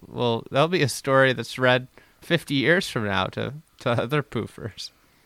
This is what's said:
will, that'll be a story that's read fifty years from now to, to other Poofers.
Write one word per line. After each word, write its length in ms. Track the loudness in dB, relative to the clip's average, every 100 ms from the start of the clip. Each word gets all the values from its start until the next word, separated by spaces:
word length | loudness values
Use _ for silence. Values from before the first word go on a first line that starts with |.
| -10
will, 400 | -4 -2 -2 -2
that'll 180 | 0 0
be 140 | 2
a 80 | 0
story 420 | -2 2 4 4
that's 260 | 2 -6 0
read 300 | 2 2 0 -14 -20 _
fifty 340 | -2 -2 0
years 320 | 0 2 2 0
from 160 | -4 -2
now 180 | 0 -2
to, 260 | -4 -6 -8 -16 -8
to 120 | -2
other 320 | -2 0 -2
Poofers. 680 | -4 -6 -8 -8 -12 -12 -16 _ _ _